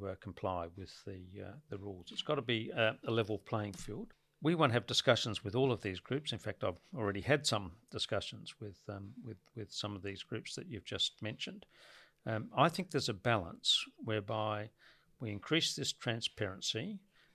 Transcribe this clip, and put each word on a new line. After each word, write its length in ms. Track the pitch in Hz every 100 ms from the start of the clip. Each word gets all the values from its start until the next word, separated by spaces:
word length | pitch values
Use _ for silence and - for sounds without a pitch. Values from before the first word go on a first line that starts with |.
| 98
uh, 60 | 95
comply 480 | 101 82 95 90 85 90
with 280 | 92 - -
the, 160 | 92 90 98
uh, 120 | 98 147 -
the 80 | 101
rules." 340 | 101 92 -
It's 120 | -
gotta 180 | - 143
be, 300 | 117 113 113 151
uh, 180 | 110 -
a 80 | -
level 260 | 113 104 104
playing 360 | - 113 104
field. 420 | 95 - 113 233 - _ -
We 140 | 147 170
wanna 180 | 143
have 140 | 117 -
discussions 560 | 117 - 117 117 101
with 100 | 104
all 180 | 117 135
of 120 | 120
these 160 | 101 92
groups. 320 | - 135 151
In 80 | 107
fact, 240 | 107 -
I've 160 | 101 87 - 156
already 260 | 104 98
had 240 | 92 147 -
some 280 | 107 92 85 -
discussions 680 | 110 - 101 - 110 - -
with, 220 | 104 95 -
um, 260 | 101 98 175
with, 140 | 131 101 _ 113
with 160 | 104
some 240 | - 104 101
of 60 |
these 220 | 98 98
groups 320 | - 110 - -
that 120 | 185
you've 160 | 104
just 380 | - 101 - -
mentioned. 460 | 107 123 - 202 - - - - - _ -
Um, 240 | 110 - -
I 140 | 160
think 220 | 165 180
there's 180 | 139 -
a 40 |
balance 680 | 101 120 113 82 - - - - -
whereby 760 | 247 107 101 110 107 107 107 _ - - _ -
we 100 | 110
increase 420 | 104 - 160 151
this 200 | - 135
transparency, 1080 | - 127 113 - - 104 95 - 113 196 202 _ _ _